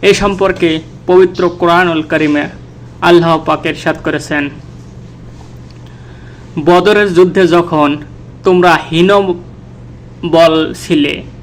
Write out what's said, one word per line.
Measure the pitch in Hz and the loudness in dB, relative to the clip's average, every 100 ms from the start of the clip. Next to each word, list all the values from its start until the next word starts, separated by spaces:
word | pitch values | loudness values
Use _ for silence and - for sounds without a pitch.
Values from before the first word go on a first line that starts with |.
এ | 185 | 2
সম্পর্কে | 196 202 190 190 180 170 160 160 - - | 2 0 -2 -2 0 -2 -2 -8 -18 0
পবিত্র | 180 185 - 175 | 4 4 0 -4
কোরআনুল | 170 170 170 180 165 | -2 0 2 0 -2
কারিমে | 156 160 151 147 151 - - - - - | -4 -2 0 -2 -4 -12 -20 -20 -20 -4
আল্লাহ | 175 175 165 160 156 | 4 4 4 0 0
পাক | 151 165 | -4 -4
ইরশাদ | 147 - 151 | -6 -4 -4
করেছেন, | - 151 147 151 143 143 - - - - - - - - - - - - - - - - - - - - 151 | -4 -6 -4 -6 -6 -10 -20 -20 -20 -20 -20 -20 -20 -20 -20 -20 -20 -20 -20 -20 -20 -20 -20 -20 -14 -6 2
"বদরের | 175 180 208 208 | 2 4 2 2
যুদ্ধে | 170 185 165 180 | 4 2 4 2
যখন | 170 170 156 147 147 - - - - | 2 0 0 0 -2 -10 -20 -20 -6
তোমরা | - 180 180 160 - | 0 2 4 2 0
হীন | 165 175 202 196 175 - - - - - - - - 175 | 0 2 2 0 -6 -8 -20 -20 -20 -20 -20 -20 -12 -2
বল | 165 165 160 156 | 2 4 2 -2
ছিলে | - - 165 143 156 - - | -6 -2 0 0 -4 -12 -18